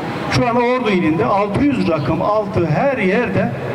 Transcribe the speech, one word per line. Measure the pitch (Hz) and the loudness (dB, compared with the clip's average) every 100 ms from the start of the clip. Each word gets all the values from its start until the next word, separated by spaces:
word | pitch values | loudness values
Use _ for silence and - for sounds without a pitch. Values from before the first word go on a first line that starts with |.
| - - - | -8 -6 -2
şu | - 247 | 0 0
an | 240 | 2
Ordu | 240 247 214 | 2 0 0
ilinde | 185 160 160 - | 2 2 2 2
altı | 202 208 196 | 0 0 0
yüz | 285 233 185 | 2 2 0
rakım | 160 - 220 | 0 0 0
altı | - 214 202 180 165 | 0 0 0 0 0
her | 160 277 262 | 2 0 0
yerde | 185 220 240 190 185 - - | 0 0 0 0 -2 -2 -6